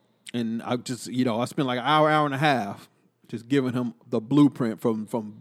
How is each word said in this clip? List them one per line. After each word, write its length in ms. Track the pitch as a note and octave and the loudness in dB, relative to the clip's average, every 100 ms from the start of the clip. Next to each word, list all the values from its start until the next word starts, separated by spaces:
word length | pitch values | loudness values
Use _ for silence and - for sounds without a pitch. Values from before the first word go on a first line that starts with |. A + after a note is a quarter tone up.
| _ _ - | _ _ -10
and 300 | A#2+ A2+ A2+ | -6 -4 -6
I 140 | G#2 B2 | -4 -6
just, 320 | B2 A#2 - | -6 -10 -6
you 180 | B2+ B2+ | -2 0
know, 120 | A2 | -2
I 60 | |
spent, 240 | B2 - C3 | -4 -4 -4
like, 100 | B2 | -2
an 40 | |
hour, 240 | B2+ D#3 D3+ | 2 4 4
hour 160 | D#3 | 2
and 100 | D3 | 0
a 40 | C3+ | 0
half 500 | D3+ B2+ G2+ G2 - _ _ _ _ | 0 0 -4 -10 -18 _ _ _ _
just 180 | A2 A#2 | -14 0
giving 280 | C#3 B2+ | 0 0
him 180 | B2 A#2+ - A#2+ | -2 -4 -8 -6
the 120 | A2+ | -4
blueprint 580 | A2 C#3+ C#3+ C#3 A#2 G2 | 2 6 6 4 -2 0
from, 240 | B2 A2 | -2 -2
from 300 | G#2 A#2 G#2+ - | -4 -6 -8 -14